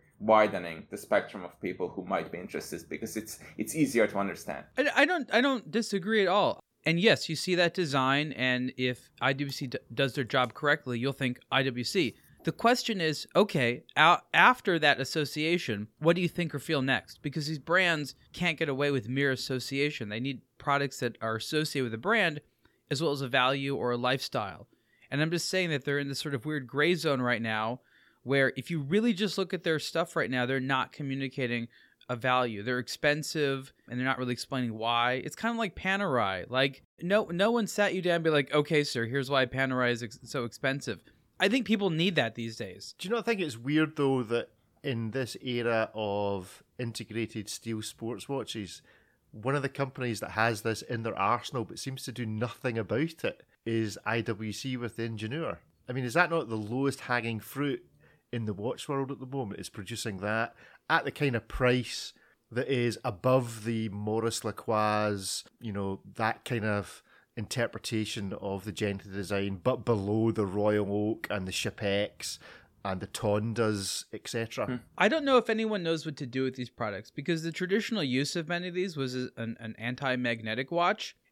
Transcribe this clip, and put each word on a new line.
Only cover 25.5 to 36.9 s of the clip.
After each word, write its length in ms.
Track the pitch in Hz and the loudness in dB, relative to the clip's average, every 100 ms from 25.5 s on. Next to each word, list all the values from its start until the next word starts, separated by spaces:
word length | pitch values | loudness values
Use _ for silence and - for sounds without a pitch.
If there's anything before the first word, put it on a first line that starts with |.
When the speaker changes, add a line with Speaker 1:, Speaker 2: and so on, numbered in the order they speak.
| 185 175 | 0 0
Speaker 2:
that 120 | 147 | 0
they're 160 | - 143 | 0 -2
in 100 | 139 | -2
this 100 | 135 | -4
sort 160 | 156 139 | -4 -4
of 100 | 151 | -4
weird 220 | 151 123 | -4 -4
gray 260 | 143 156 | 2 2
zone 280 | 175 156 135 | 4 2 2
right 200 | 123 117 | 2 0
now, 400 | 117 107 110 127 _ _ _ _ | 0 0 -2 -4 _ _ _ _
where 300 | 120 139 135 - | 0 4 4 2
if 140 | - | -4
you 100 | 170 | -4
really 320 | 139 196 233 | 0 2 4
just 240 | 185 208 - | 2 0 0
look 140 | 180 | -2
at 120 | 180 | -2
their 160 | 170 156 | 0 -2
stuff 360 | - 165 165 165 | -2 -2 -2 -2
right 140 | 110 | 0
now, 160 | 127 123 | 0 0
they're 140 | 135 | 0
not 320 | 131 135 - | 0 0 -2
communicating 760 | - 139 135 135 - 123 120 117 - _ _ - | -6 -6 -4 -4 -2 -2 -2 -6 -12 _ _ -10
a 80 | 123 | -4
value. 460 | 127 127 123 104 | 2 2 2 -2
They're 160 | 107 123 | -2 -2
expensive, 960 | - - 151 147 147 160 143 135 135 _ - | -2 -2 0 0 -2 0 0 0 -6 _ -10
and 100 | 123 | -4
they're 60 | 131 | -2
not 140 | 127 | 0
really 140 | 127 | -2
explaining 420 | 123 - 131 123 110 | -4 -4 -4 -2 -2
why. 440 | 113 117 120 127 - | 0 2 2 0 -4
It's 100 | - | -4
kinda 220 | 226 233 | -4 -2
like 180 | 214 - | -2 -2
Panerai. 720 | 185 196 202 127 98 92 - | -2 0 2 2 2 0 -2
Like, 360 | 127 139 139 _ | 0 0 0 _